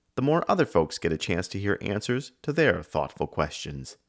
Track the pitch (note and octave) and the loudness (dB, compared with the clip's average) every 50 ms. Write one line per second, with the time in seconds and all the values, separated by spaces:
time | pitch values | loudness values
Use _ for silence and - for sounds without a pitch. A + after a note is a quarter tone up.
0 | _ _ _ - B2+ C#3+ D#3 E3+ - - G#3 F#3 D3+ - - E2+ D#2+ D#2 - - | _ _ _ -2 0 2 2 2 2 2 2 2 2 4 4 2 2 2 0 -2
1 | - E2+ D#2+ D#2 - - F#2 F2 F#2 - - G2 G2 G2+ G2 - - G2 G2 G#2+ | -2 -2 -2 -2 -2 -2 -2 -2 -2 -4 -6 -4 -2 -2 -2 -2 -2 -4 -4 -2
2 | - - B2 B2+ C#3+ - - _ - D3+ C#3+ E3 D#3 B2+ F2 E2 D#2+ - - D#2 | -2 -2 -2 -2 -4 -8 -16 _ -6 -4 0 2 4 4 4 2 -2 -4 -2 -2
3 | D2 C#2+ - - D2+ D2 - - D#2 D2 - - - D2+ C#2+ C#2 C2+ - - - | -2 -2 -2 -4 -4 -2 0 0 -2 -2 -2 -6 -10 -10 -10 -10 -10 -12 -16 -18
4 | _ | _